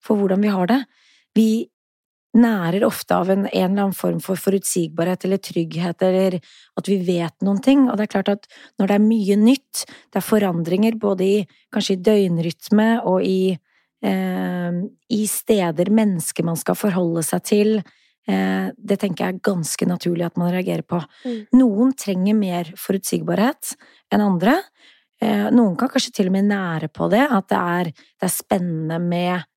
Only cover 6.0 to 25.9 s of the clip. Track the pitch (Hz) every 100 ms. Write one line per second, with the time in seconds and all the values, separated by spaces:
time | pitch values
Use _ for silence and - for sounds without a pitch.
6 | 185 185 190 180 - - _ - - 196
7 | 175 175 170 _ 190 196 - 277 254 214
8 | 214 202 196 202 _ - - _ 196 202
9 | 214 226 196 202 220 269 _ - - -
10 | _ 196 - 214 202 170 165 185 220 226
11 | 208 190 190 202 196 _ _ - 196 190
12 | 180 214 190 170 170 - - 214 220 233
13 | - 185 185 190 185 180 _ _ _ _
14 | 202 190 185 185 180 180 175 175 196 _
15 | _ 214 208 - - 214 175 156 175 214
16 | 214 180 - - 170 165 - 180 214 180
17 | 175 165 160 180 - 208 208 220 - _
18 | _ _ - 190 190 185 190 - 202 196
19 | 202 165 180 185 - 185 151 - 180 175
20 | 175 170 170 - 175 180 185 170 - 175
21 | 165 _ 254 233 208 254 254 202 254 262
22 | - 185 190 214 196 175 165 175 - 196
23 | - 175 160 175 226 302 - - - _
24 | _ 202 208 180 190 320 - _ - _
25 | _ _ 214 208 208 240 220 170 254